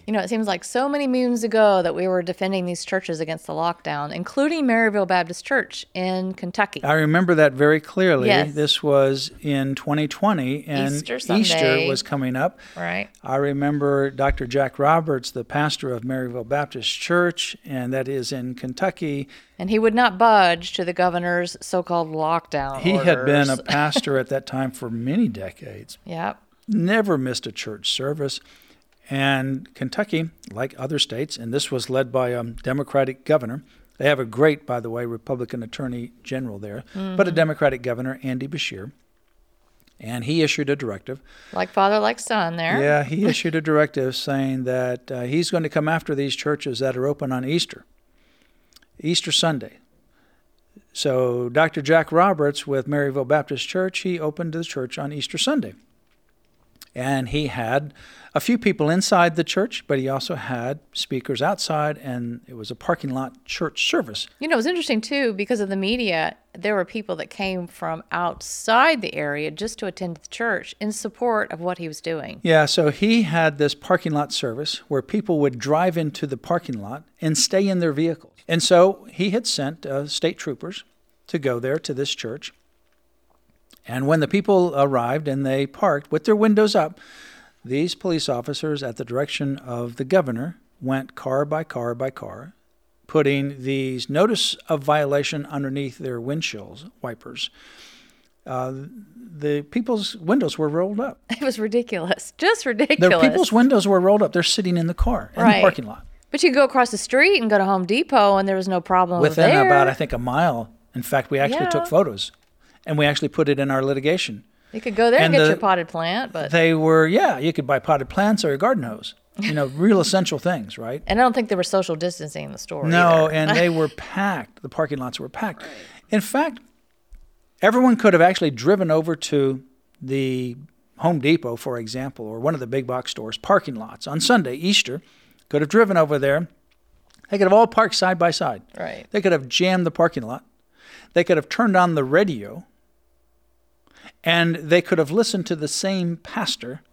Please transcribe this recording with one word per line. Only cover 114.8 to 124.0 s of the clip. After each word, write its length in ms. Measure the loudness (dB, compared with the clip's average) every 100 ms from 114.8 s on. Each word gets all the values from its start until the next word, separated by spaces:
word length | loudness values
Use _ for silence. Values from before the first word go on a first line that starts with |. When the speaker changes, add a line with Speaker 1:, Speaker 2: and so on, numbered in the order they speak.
Speaker 1:
could 140 | -6
go 160 | 2 4
there 80 | 6
and 80 | 6
Speaker 2:
And 80 |
Speaker 1:
get 60 | 6
Speaker 2:
the 60 | 4
Speaker 1:
your 80 | 4
potted 320 | 2 0 -2
plant, 440 | -4 -4 -4 -6
but 200 | -6 -2
Speaker 2:
They 200 | 2 4
were, 300 | 4 4 6 6
yeah, 300 | 4 2 2
you 140 | -2
could 140 | -2 0
buy 140 | 0
potted 280 | 2 0 0
plants 360 | 0 2 2
or 80 | 0
a 40 | 0
garden 260 | 0 0
hose. 300 | -2 -8 -14 -18 _ -6
You 120 | -2
know, 140 | -2 -2
real 340 | 2 4 4
<laughs> 60 | 4
essential 320 | 2 0 -2
things, 400 | -2 -4 -6 -12
right? 240 | -10 -8 -2
Speaker 1:
And 100 | 2
I 40 |
don't 80 | 2
think 160 | 2 0
there 100 | -2
was 80 | 0
social 300 | 0 0 -2
distancing 480 | -4 -6 -10 -10
in 80 | -12
the 60 | -14
store 280 | -12 -6 0
Speaker 2:
No, 380 | 4 6 6 4
Speaker 1:
either. 60 |
Speaker 2:
and 160 | 2 2 4
they 120 | 2
Speaker 1:
<laughs> 100 | 2
Speaker 2:
were 100 | 0
packed. 760 | -4